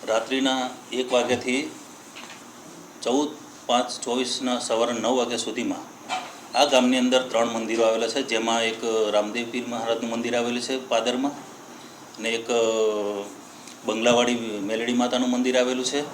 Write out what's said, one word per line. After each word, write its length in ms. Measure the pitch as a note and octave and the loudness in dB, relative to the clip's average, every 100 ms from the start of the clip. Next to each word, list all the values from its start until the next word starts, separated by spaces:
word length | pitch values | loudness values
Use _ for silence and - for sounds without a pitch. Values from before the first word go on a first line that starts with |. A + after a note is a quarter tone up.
| - | 2
રાત્રિના 600 | A2 A#2 C3+ C3+ C3 B2+ - - | 0 2 0 2 0 -2 -8 -8
એક 200 | B2 B2+ | -4 2
વાગ્યાથી 600 | B2+ A#2 B2 B2 B2+ D#3 - - - - - - - - - - - - - | 2 2 0 2 -2 -2 -10 -18 -20 -18 -18 -16 -18 -18 -20 -18 -18 -20 -6
ચૌદ 240 | A#2 C3 D3 - - - - | 0 2 0 -4 -18 -16 0
પાંચ 340 | B2 B2+ - | 2 2 -4
ચોવીસના 580 | - B2 B2 - C3 B2 | -2 -2 -2 -2 -2 -2
સવારે 340 | - A2+ A#2 | 0 2 2
નવ 240 | A#2 A2+ B2+ | 0 2 2
વાગ્યા 200 | A#2 A#2 | 2 -2
સુધીમાં 600 | - - G2+ - - - - - - - - B2 | -4 -4 -4 -4 -8 -16 -8 -6 -6 -14 -4 2
આ 80 | C#3+ | 6
ગામની 320 | C3 B2 C3 | 6 6 4
અંદર 240 | B2 B2+ | 4 4
ત્રણ 260 | B2+ A2+ A#2 | 4 2 2
મંદિરો 360 | A2+ A2 A2+ | 0 -2 4
આવેલા 240 | A2+ A2+ A2+ | 4 4 0
છે, 140 | C#3 | -2
જેમાં 420 | C3 A2+ A2+ A#2 | 0 0 2 2
એક 180 | A2+ A2 A#2+ A2 G#2+ | 0 -2 0 2 4
રામદેવ 380 | G#2 G#2 A2+ A#2 | 2 2 -2 -4
પીર 160 | B2 A#2+ | -4 -4
મહારાજનું 440 | A#2+ A2+ A2+ A#2 | -4 -2 -2 0
મંદિર 260 | A#2 A#2+ A#2+ | -2 0 0
આવેલું 240 | A#2+ B2 | 0 -2
છે 260 | C3 C3 B2+ | -2 -4 0
પાદરમાં, 420 | A#2 A2+ B2 C#3 C#3+ - - - - - - - - | 0 2 0 -2 -4 -14 -18 -18 -18 -18 -18 -18 -6
અને 120 | A2+ | -2
એક, 220 | A2+ A#2 | -2 0
અ, 100 | A#2+ A2+ A2 A2 G#2 G#2 G#2 G2+ G2 - - - - - | 2 4 4 2 2 -2 -4 -8 -12 -18 -20 -18 -8 -4
બંગલાવાડી 760 | A2 A#2 A#2+ A#2+ B2 A2+ G#2 | 2 4 6 4 0 -2 -6
મેલડી 340 | G2+ A2 A#2+ | -4 -2 0
માતાનું 360 | A#2+ B2 B2+ B2+ | 0 2 2 0
મંદિર 300 | B2 B2+ B2 | 2 2 4
આવેલું 260 | B2 B2+ B2+ | 2 0 0
છે 160 | C#3+ C#3+ | -2 -4